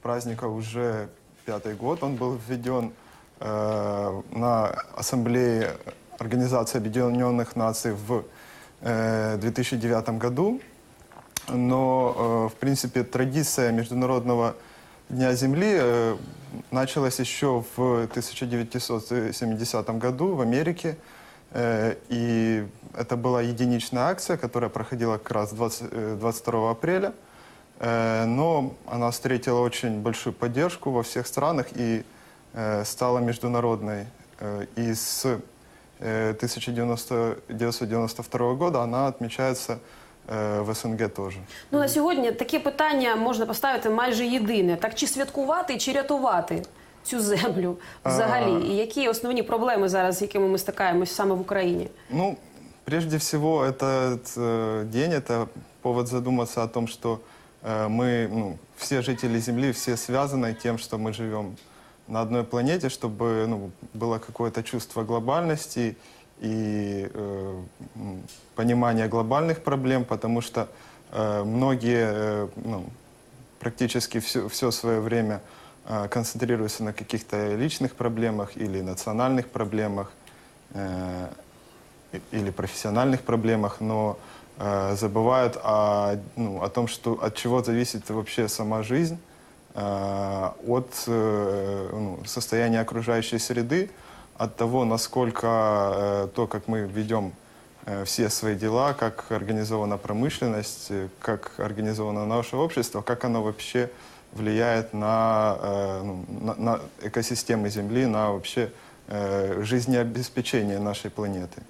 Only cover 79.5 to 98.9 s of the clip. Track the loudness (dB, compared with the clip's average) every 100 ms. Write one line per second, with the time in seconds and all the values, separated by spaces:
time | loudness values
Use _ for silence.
79.5 | -4 -2 0 0 -2 -6 -12 -20 -20 -20
80.5 | -20 -14 -8 -4 -4 -4 -6 -8 -12 -20
81.5 | -20 -20 -20 -20 -20 -14 -14 -6 -4 -2
82.5 | -2 -6 -4 0 2 4 2 2 2 4
83.5 | 2 2 -2 -2 0 0 -2 -12 -20 -20
84.5 | -6 -2 0 0 0 0 4 4 6 4
85.5 | 2 2 4 6 4 2 0 -4 -4 -2
86.5 | -2 -2 0 -2 -2 -2 0 -2 -2 2
87.5 | 2 2 0 0 -4 -4 -4 -2 -2 0
88.5 | 0 -2 -2 0 2 2 -2 -12 -20 -20
89.5 | -20 -14 -6 -2 -2 -2 -2 -2 -2 -2
90.5 | -4 0 0 0 -8 0 2 4 2 2
91.5 | 0 -2 -4 -4 -4 -4 -6 -6 -6 0
92.5 | 2 4 4 2 -2 2 2 2 -2 0
93.5 | 0 2 0 0 -8 -20 -20 -20 -6 -6
94.5 | 0 0 2 2 2 0 0 0 0 2
95.5 | 4 4 4 2 2 2 0 0 -2 -2
96.5 | -2 -2 -2 -2 -2 0 0 -2 -8 -20
97.5 | -20 -20 -16 -8 -6 -4 0 0 2 0
98.5 | 0 2 4 2